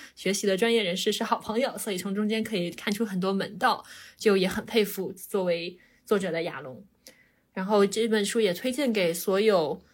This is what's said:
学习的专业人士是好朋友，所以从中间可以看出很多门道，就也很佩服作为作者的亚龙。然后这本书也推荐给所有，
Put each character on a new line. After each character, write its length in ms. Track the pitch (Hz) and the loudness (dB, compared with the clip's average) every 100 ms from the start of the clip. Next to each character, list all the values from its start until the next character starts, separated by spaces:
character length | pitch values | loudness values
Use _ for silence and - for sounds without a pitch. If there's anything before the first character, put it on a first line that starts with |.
| - - | -20 -6
学 180 | 185 | -2
习 140 | 196 202 | 0 0
的 100 | 185 | 2
专 160 | 233 | 4
业 80 | 233 | 2
人 160 | 185 185 | 2 0
士 140 | 214 | -2
是 120 | 208 | -2
好 140 | 220 233 | -2 -2
朋 220 | - 214 | -2 -2
友， 180 | 269 - | -2 -4
所 160 | 214 | -6
以 40 | 180 | -4
从 180 | 196 202 | -4 -2
中 120 | 208 | 0
间 160 | 220 | -2
可 140 | 220 202 | -2 -4
以 140 | 175 | -4
看 200 | - - | -4 -4
出 140 | 202 220 | -2 -2
很 140 | 190 | 0
多 120 | 190 | 0
门 260 | 196 151 180 | 0 -4 0
道， 260 | 240 - - - - - | 0 0 -6 -20 -20 0
就 180 | 220 196 | 4 4
也 120 | 175 | 2
很 180 | 214 - | -2 0
佩 180 | 226 | 0
服 300 | 202 196 180 | 0 -2 -8
作 300 | - - 202 | -10 -6 -2
为 340 | 180 170 170 - _ _ | 0 -2 -4 -12 _ _
作 140 | - 208 | -2 0
者 140 | 185 | 0
的 100 | 165 | -4
亚 180 | 165 135 | -4 -8
龙。 240 | 139 127 - _ - - _ _ _ | -14 -16 -20 _ -20 -20 _ _ _
然 100 | 190 | -8
后 220 | 190 208 202 | 2 4 4
这 220 | 214 226 | 2 2
本 180 | 214 202 | 2 2
书 160 | 233 | 2
也 100 | 202 | 2
推 200 | 175 254 | 0 -4
荐 200 | 254 269 | 0 0
给 220 | 214 175 | 2 0
所 260 | 175 - 190 | 0 0 4
有， 400 | 214 185 147 - - | 4 4 2 -4 -12